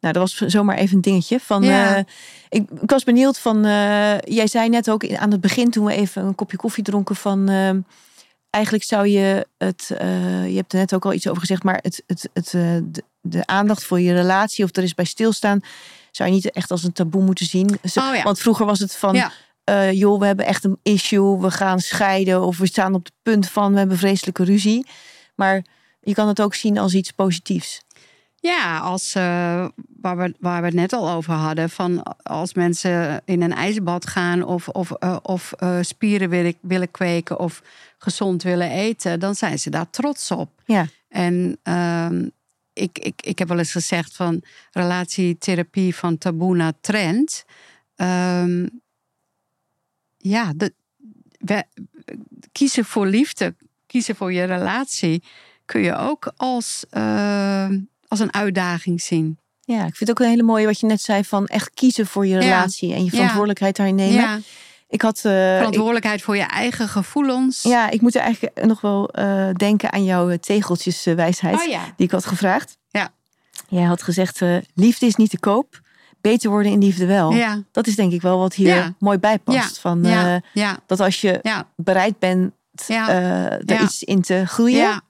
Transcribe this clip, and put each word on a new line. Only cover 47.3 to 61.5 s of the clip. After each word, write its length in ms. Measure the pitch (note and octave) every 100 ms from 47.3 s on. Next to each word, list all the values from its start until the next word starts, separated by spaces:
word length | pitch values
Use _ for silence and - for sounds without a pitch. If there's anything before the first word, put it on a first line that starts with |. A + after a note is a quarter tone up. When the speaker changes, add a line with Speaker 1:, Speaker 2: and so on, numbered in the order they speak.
| - - - - _ _ _
Speaker 2:
Ehm, 680 | F3+ F3+ F3+ F3+ F3 F3 F3+ B3 _ _ _ _ _ _ _ _ _ _ _ _ _ _
ja, 360 | F#3+ G#3+ A3 D3+
de, 160 | G3+ - _ _ B3 - _ _
we, 260 | G3+ G3+ - - - - - - - - -
kiezen 320 | - C#4 -
voor 220 | A3 - G3
liefde, 480 | G3+ D4 - F3 F3 _ _ _
kiezen 300 | B3+ A3+ -
voor 160 | F#3+
je 120 | F3+
relatie, 800 | F3+ F#3 F#3 G#3+ C4+ - F3 D#3+ - - - _
kun 160 | _ -
je 140 | F3+ -
ook 360 | A3 D4+ - -
als, 480 | B3+ B3 A3+ - -
ehm, 880 | - G#3+ G#3+ G3+ G3+ G3 G3 F#3+ G3 G3 _ _
als 120 | G#3
een 140 | G#3+
uitdaging 680 | G3+ G3+ F#3+ F3+ E3+ F#3 F3
zien. 380 | - E3+ D#3 D#3 _ _
Speaker 1:
Ja, 160 | - A#3 F3
ik 100 | -
vind 20 |
het 120 | G#3+
ook 80 | A#3
een 80 | B3
hele 120 | A#3
mooie 240 | A3+ A3 G#3+
wat 140 | G#3+
je 60 | A3
net 140 | G#3+
zei 240 | - G3+
van 220 | G3+ G3+
echt 240 | G3+